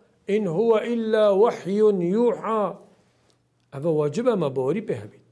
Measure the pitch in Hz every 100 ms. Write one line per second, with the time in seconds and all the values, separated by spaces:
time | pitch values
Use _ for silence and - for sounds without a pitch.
0 | _ _ - 202 196 160 233 220 220 240
1 | 220 214 214 196 226 - 175 202 214 196
2 | 170 202 240 180 190 220 196 - - _
3 | _ _ _ _ _ _ _ 135 160 156
4 | 147 151 247 214 151 131 131 185 202 135
5 | 104 - _